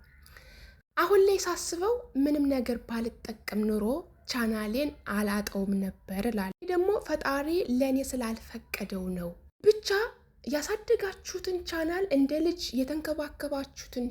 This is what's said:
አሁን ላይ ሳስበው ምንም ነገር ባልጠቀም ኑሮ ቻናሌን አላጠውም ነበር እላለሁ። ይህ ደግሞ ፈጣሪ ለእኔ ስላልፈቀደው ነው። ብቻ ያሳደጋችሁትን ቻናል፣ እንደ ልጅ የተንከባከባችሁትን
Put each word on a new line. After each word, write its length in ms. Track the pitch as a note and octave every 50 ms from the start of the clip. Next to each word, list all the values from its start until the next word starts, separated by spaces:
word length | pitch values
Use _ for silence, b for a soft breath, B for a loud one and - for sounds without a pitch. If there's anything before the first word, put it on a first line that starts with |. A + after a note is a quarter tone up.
| B B B B B B B B B B B B B B B B B _ -
አሁን 240 | D4+ E4+ F4 G4+ G4
ላይ 140 | G4 G4 G4 F#4
ሳስበው 540 | - F4+ E4+ - - - F4 E4+ F#4 A4 A#4+ B4 A#4+ - -
ምንም 280 | C4+ C#4 D4 D4+ D4 C#4+ C#4
ነገር 300 | C#4 C4 A#3 - A#3+ A#3
ባልጠቀም 800 | - - A#3 A3+ A#3 A#3 - - - - A3 - - - G3 G#3
ኑሮ 220 | G#3+ G#3+ G#3+ G#3 G#3 G#3+ C4+ E4+ - - - - - -
ቻናሌን 640 | - B3 A#3 A3 A3+ G#3+ G#3+ G#3 A3 C4 D4 D4 D4 - - -
አላጠውም 640 | G3+ G#3 G#3+ G3+ G3+ G#3 G3+ - - G3 G3 G3+ G3 G3
ነበር 440 | G3 F#3+ - - - - F#3+ G3 G3+
እላለሁ። 320 | A#3+ A3 G#3 F#3 F#3+ -
ይህ 120 | - F4 F#4
ደግሞ 200 | F4+ F4 F4+ G4 G#4 -
ፈጣሪ 440 | - - D4+ D4+ - - C#4 C#4+ C#4+ D#4 E4+ F4+ - -
ለእኔ 260 | B3 B3+ C#4 C4+ C4 C4+ C4+
ስላልፈቀደው 1000 | - C4 B3+ A#3 A3+ A3+ A3+ - - - A3+ - - - - G3+ - G3 F#3+ F#3 F#3
ነው። 180 | F3+ F3+ F3 F3 F3 - - - _ _ -
ብቻ 240 | G#4 G#4+ G#4+ - - G4 G4+ A4+ B4+ - - _ _ _ _ -
ያሳደጋችሁትን 1120 | A#3 C#4+ D4 C#4+ - G#4+ G#4+ G#4+ - A#4 - G4+ F#4+ F#4 - - - - F4+ - F#4+ F#4 F4 F4
ቻናል፣ 400 | - E4+ E4 D#4+ D#4+ F4 F#4 G4 F#4+
እንደ 220 | C#4 C#4 C4+ C4+ D4 D#4
ልጅ 220 | D#4+ E4+ E4+ - - - A3+
የተንከባከባችሁትን 1300 | B3+ C4 C4+ D4+ D#4 D#4 D#4 D4+ D#4 D4 D4 - - D4 C#4+ D4 C#4 C4+ - - - - - - B3+ A#3+ B3